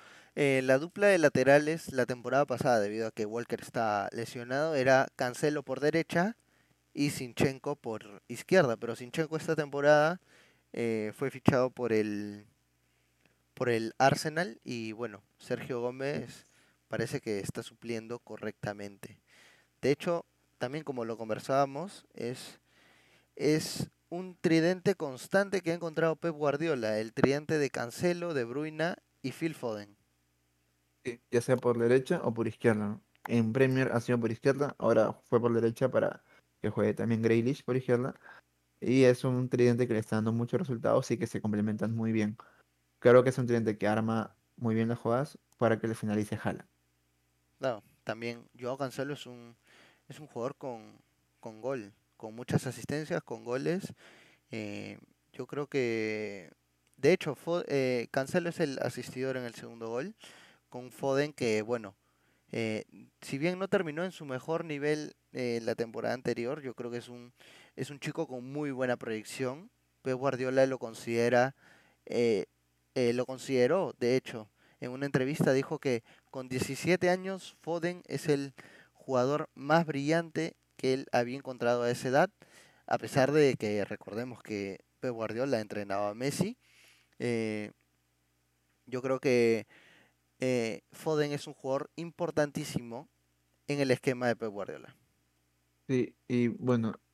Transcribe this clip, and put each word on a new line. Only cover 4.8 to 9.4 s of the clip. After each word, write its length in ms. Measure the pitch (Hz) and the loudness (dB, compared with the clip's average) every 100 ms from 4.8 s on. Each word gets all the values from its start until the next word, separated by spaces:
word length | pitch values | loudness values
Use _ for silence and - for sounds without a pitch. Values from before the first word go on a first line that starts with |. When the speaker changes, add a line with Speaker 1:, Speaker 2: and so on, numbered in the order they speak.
| 127 131 131 - | 6 6 4 -2
Speaker 1:
Cancelo 480 | 127 120 151 147 | -4 0 0 0
por 160 | 131 127 | -4 0
derecha 560 | 147 160 156 170 196 - _ _ _ _ _ | 2 2 0 0 0 -4 _ _ _ _ _
y 160 | - 143 | -2 -2
Zinchenko 640 | - 127 - 143 135 143 147 | -2 -8 0 0 0 -8 -6
por 460 | 120 107 104 101 _ | -8 -10 -10 -20 _
izquierda. 500 | 120 - 185 139 110 | -14 4 4 4 0
Pero 180 | 117 110 | -4 -8
Zinchenko 420 | 123 160 156 | -6 -4 -4
esta 180 | 160 | -4